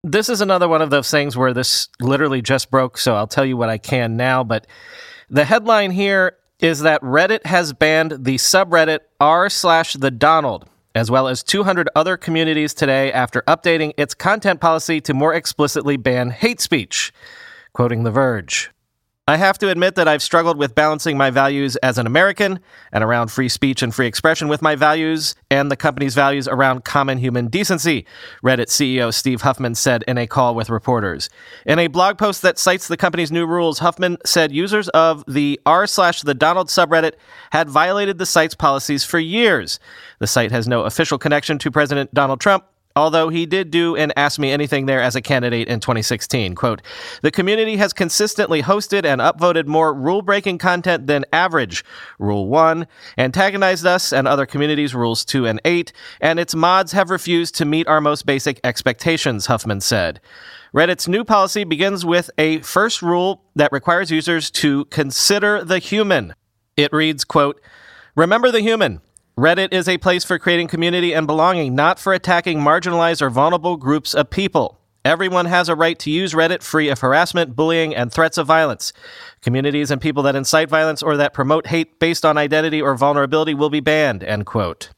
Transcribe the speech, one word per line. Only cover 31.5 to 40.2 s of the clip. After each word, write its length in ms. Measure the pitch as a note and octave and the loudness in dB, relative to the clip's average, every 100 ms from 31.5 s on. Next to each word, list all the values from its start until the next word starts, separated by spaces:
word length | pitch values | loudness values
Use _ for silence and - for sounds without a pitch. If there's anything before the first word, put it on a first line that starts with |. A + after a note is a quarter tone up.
| - - | -14 -4
In 120 | D#3 | -2
a 80 | E3+ | 0
blog 300 | D#3 F#3+ G#3 | 0 0 0
post 240 | G#3 F#3 | -4 0
that 180 | F#3 - | -2 0
cites 280 | - F#3 - | 0 -2 -4
the 100 | E3+ | -2
company's 340 | F#3 E3 D#3+ | -2 -2 -2
new 140 | E3 E3+ | -2 -2
rules, 340 | F3 E3+ C#3+ | 0 0 0
Huffman 380 | E3+ E3+ F3+ F3 - | -2 0 -4 -2 0
said 260 | F3 D#3 | 0 2
users 380 | C#3+ F#3+ G#3+ F3+ | 0 -2 -2 2
of 340 | D#3+ E3 D3+ D3 | 2 2 0 -4
the 340 | C3+ C#3+ C#3+ - | -2 -2 0 2
r 220 | E3 G3+ | 2 2
slash 360 | - F3 E3+ | 0 0 0
the 100 | C#3+ | -4
Donald 340 | C3 D3+ F3 F#3 | 0 2 2 0
subreddit 460 | - E3 E3 D#3+ - _ - - | 0 2 2 0 -4 _ -20 -4
had 180 | D3+ D3 | -2 2
violated 480 | C#3 F3 G3+ G3+ F3+ | 2 2 0 -2 -4
the 80 | F3+ | 0
site's 300 | E3+ D#3 - | 0 0 0
policies 500 | D#3 C#3 - C#3 - | 0 0 -2 -4 -2
for 140 | E3+ | -2
years. 600 | D#3+ G#3 A#3 D#3 F#2 - - - - | -2 0 2 2 -2 -12 -14 -20 -20
The 80 | _ | _